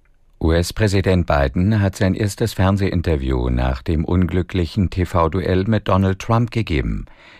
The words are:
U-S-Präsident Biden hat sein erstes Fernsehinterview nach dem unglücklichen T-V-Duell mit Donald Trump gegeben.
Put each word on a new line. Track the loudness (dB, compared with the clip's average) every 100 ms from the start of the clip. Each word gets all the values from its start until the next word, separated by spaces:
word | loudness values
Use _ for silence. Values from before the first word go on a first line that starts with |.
| _ _ _ _
U-S-Präsident | 0 2 0 -2 0 2 2 2 2
Biden | 2 0 0 2 2
hat | 0 0
sein | 0
erstes | 0 -2 -2 -4
Fernsehinterview | 0 2 2 0 0 0 0 0 0 0
nach | 0 0 -2
dem | -2 -2
unglücklichen | 0 0 2 0 -2 -2 -2 0 -2
T-V-Duell | 0 0 0 0 0 0 0 0
mit | -2 0
Donald | 2 2 0
Trump | -2 0 0
gegeben. | -4 -2 -2 -2 -6 -10 -18 -20